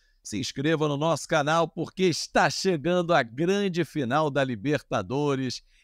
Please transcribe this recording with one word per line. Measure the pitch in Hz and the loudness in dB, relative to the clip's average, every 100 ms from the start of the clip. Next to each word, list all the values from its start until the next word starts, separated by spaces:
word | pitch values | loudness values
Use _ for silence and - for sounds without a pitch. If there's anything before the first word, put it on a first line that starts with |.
| _ _ | _ _
se | - - | -10 -6
inscreva | 131 - 143 160 151 | -6 -2 0 2 0
no | 143 | 0
nosso | 160 151 - | 0 -2 0
canal, | 160 143 165 165 | 0 2 2 0
porque | - 156 - 185 | -2 -8 0 0
está | - - 240 170 | 0 0 2 2
chegando | - 190 165 147 180 170 | 2 -2 0 0 0 2
a | 165 | 2
grande | 117 123 170 202 202 170 160 | 2 -2 0 2 0 -2 -4
final | 151 120 143 156 | -2 0 0 0
da | 139 | 0
Libertadores, | 135 113 127 147 - 123 92 135 147 135 131 - _ _ | 0 -2 -2 -2 -2 -4 -2 -2 0 0 -2 -6 _ _